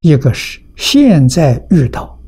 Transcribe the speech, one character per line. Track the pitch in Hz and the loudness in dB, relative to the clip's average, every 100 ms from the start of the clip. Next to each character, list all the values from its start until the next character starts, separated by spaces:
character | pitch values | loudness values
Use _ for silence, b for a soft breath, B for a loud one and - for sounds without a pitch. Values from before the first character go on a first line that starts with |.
一 | 165 147 | 0 0
个 | 135 | 0
是 | 113 - - - - | -4 -10 -16 -20 -10
现 | - 277 277 190 127 | -2 2 4 4 2
在 | 175 151 120 - | 2 0 -2 0
遇 | 180 127 | 0 0
到 | - - - | -6 -14 -20